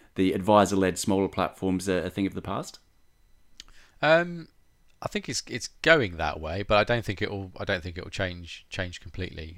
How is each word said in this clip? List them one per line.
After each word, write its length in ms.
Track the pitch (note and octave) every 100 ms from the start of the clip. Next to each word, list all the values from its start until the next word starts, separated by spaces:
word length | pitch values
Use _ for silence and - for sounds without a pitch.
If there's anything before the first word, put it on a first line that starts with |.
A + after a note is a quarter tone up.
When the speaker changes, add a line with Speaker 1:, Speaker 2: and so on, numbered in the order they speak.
| - -
Speaker 1:
the 160 | F#2+
advisor-led 640 | G2 F#2 G#2 F#2+ G2 F#2+ E2+
smaller 300 | - G2 F#2+
platforms 640 | - F2+ - F#2+ F#2 F#2+
are 100 | F2+
a 100 | E2+
thing 180 | F#2+ G2
of 60 |
the 80 | F#2
past? 380 | F2 G2+ - - _ _ _ _ _ - _ - - - - _
Speaker 2:
Um, 460 | D3 D#3+ F3 E3+ D#3+ _ _ _ _ _
I 60 | -
think 220 | G#3 G3
it's, 140 | C3 -
it's 200 | A#2 - -
going 340 | - D#3+ G#2+ E2+
that 220 | D#2+ D#2
way, 240 | D#2 F2+
but 140 | G2+ G#2
I 60 |
don't 220 | G#2 A#2+ A2
think 160 | G2+
it 80 | G#2+
will, 220 | G2 F#2+ -
I 60 | G2+
don't 180 | F#2+
think 140 | F2 E2+
it 60 |
will 80 | -
change, 540 | - F#2+ F2 E2+ - -
change 300 | - F#2 F2+
completely. 580 | - - F#2 - D#2+